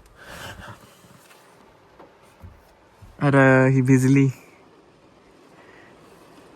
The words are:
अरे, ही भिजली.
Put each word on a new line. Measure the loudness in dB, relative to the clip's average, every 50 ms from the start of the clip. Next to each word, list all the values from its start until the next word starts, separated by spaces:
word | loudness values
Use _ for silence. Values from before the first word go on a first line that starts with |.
| -20 _ _ -20 -20 -20 -20 -20 -20 -20 -20 -20 -20 -20 -20 -20 -20 -20 -20 _ _ -20 -20 -20 _ -20 -20 -20 _ _ _ _ -20 _ _ _ _ _ _ _ -20 -20 _ _ _ _ _ _ -20 -20 -20 -20 _ _ _ _ _ _ _ _ -20 -20 -12 -6 -4
अरे, | 0 2 2 4 4 4 2 2 2
ही | 0 0 0
भिजली. | 2 0 0 2 2 2 2 0 -2 -4 -8 -18 -20 -20 _ -20 -20 _ _ _ _ _ _ _ _ _ _ _ _ _ _ _ _ _ -20 -20 -20 -20 -20 -20 -20 -20 -20 -20 -20 -20 -20 -20 -20 -20 -20 -20 -20 -20